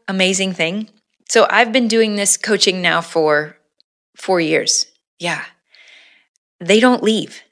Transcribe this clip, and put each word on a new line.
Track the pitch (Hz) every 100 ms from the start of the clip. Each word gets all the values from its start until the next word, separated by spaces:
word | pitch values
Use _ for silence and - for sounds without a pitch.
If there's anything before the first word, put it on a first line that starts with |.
| -
amazing | 190 185 190 190
thing? | 175 165 208 214 _ _ _ -
So | 226 -
I've | 208 233
been | 254 226
doing | 226 220 208
this | 202 -
coaching | 214 202 208 185
now | 175 165
for | 170 165 151 147 156 - _ _ _ _ _ -
four | - 180
years. | 160 156 - - - _ _ _
Yeah. | 170 147 - _ _ _ - - - _ _ _ _ _
They | 175 220
don't | 233 151
leave. | 214 220 - - _